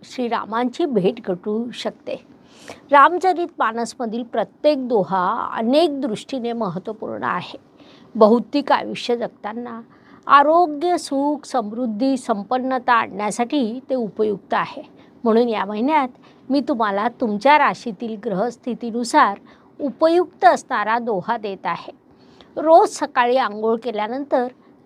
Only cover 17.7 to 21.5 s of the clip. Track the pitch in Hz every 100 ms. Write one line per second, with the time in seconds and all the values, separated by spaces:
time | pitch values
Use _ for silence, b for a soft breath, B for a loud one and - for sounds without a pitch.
17.7 | 185 240 190 233 214 233 185 240 240 254
18.7 | 226 233 233 233 302 226 202 - B B
19.7 | B 285 - 320 349 349 - 370 294 -
20.7 | 233 208 233 233 190 170 233 208